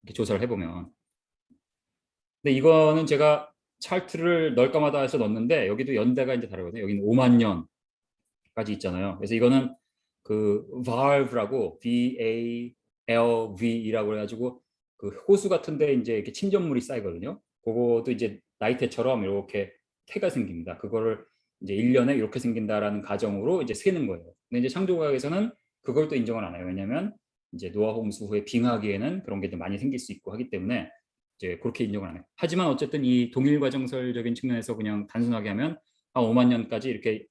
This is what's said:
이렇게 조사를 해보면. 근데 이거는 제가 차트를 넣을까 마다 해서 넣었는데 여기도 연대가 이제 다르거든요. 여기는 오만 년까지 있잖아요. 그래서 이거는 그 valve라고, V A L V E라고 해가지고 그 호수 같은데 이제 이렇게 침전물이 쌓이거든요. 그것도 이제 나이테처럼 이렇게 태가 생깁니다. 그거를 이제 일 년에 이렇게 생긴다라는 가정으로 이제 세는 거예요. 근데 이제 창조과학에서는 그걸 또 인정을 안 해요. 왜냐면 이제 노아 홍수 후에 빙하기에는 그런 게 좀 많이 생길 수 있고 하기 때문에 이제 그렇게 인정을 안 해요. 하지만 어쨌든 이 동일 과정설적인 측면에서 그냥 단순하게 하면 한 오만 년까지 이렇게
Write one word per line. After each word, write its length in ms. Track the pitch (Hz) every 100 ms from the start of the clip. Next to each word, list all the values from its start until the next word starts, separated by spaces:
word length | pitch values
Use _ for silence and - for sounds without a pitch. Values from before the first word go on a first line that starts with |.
이렇게 120 | -
조사를 260 | 107 107 101
해보면. 480 | 123 104 85 87 87 _ _ _ _ _ _ _ _ _ _ _ _ _ _ _
근데 140 | 147 131
이거는 500 | 156 160 156 156 156
제가 460 | 147 151 147 - _ _ _
차트를 760 | - 185 185 165 170 170 156
넣을까 260 | 120 131 156
마다 220 | 147 147
해서 160 | 131 143
넣었는데 500 | 107 110 117 160 98
여기도 260 | 107 131
연대가 400 | 120 117 127 131
이제 140 | 123 117
다르거든요. 340 | 92 87 110
여기는 200 | 98 101
오만 340 | 101 120 127 120
년까지 1300 | 113 87 82 _ _ _ _ _ _ _ _ - 107
있잖아요. 420 | 101 95 87 98 92
그래서 160 | 104
이거는 400 | 113 120 135 127 - _ _ _ _
그 440 | - 107 107 104 - 127
valve라고, 960 | 123 117 139 143 123 120 104 131 92 -
V 380 | 120 120 123 123
A 540 | 113 113 117 120 120 _ _ _ -
L 460 | 117 117 117 110 95
V 260 | 117 117 107
E라고 280 | 110 104
해가지고 480 | 107 107 113 123 123 _ _ _ _
그 120 | 101 - -
호수 200 | 196 202
같은데 440 | 175 - 147 151
이제 220 | 131 110
이렇게 180 | 110 -
침전물이 480 | - 196 190 170 123
쌓이거든요. 600 | - 127 98 85 117 202 _ _
그것도 480 | 113 113 120 117 117
이제 300 | 107 113 101 _ _
나이테처럼 640 | 107 127 120 - 123 123
이렇게 480 | 98 101 98 104 95 _ _ _ _
태가 240 | 208 190
생깁니다. 480 | 131 98 85 85 82
그거를 460 | 104 113 113 107 - _ _ _
이제 140 | 98
일 180 | 101 120
년에 240 | 127 123 139
이렇게 220 | 107 127
생긴다라는 640 | 120 113 107 104 104 104
가정으로 600 | - 101 113 101 120 185
이제 120 | 123
세는 320 | 104 196 180 113
거예요. 180 | 85 85 _ _
근데 120 | 120
이제 80 | 127
창조과학에서는 840 | 175 190 175 151 135 143 180 226 - _ _
그걸 260 | - 127 156
또 80 | 143
인정을 280 | 113 113
안 120 | 90 87
해요. 80 | 90
왜냐면 480 | 92 98 143 202 - _ _ _
이제 180 | - 92
노아 220 | 101 107
홍수 340 | 113 107 - 101
후에 180 | 104
빙하기에는 800 | 101 123 120 113 104 98 131 185
그런 180 | - 98
게 100 | 95
좀 100 | 87
많이 180 | 90 101
생길 200 | 131 127
수 140 | -
있고 200 | 101 -
하기 180 | 107 120
때문에 380 | 98 92 120 82 _ _ _ _ _
이제 200 | 92 87
그렇게 260 | 117 -
인정을 240 | 110 101 95
안 80 | 85
해요. 80 | -
하지만 320 | _ 165 170 170
어쨌든 380 | 135 143 151
이 260 | 127 123 120
동일 300 | 131 139 147
과정설적인 760 | 139 131 127 127 127 120 117
측면에서 420 | 120 127 117 110 110
그냥 300 | 107 104 101
단순하게 440 | 113 120 113 104
하면 280 | 101 151 165 _ _ _
한 100 | 131
오만 240 | 113 123 123
년까지 420 | 117 107 113 131
이렇게 360 | 104 117 107 -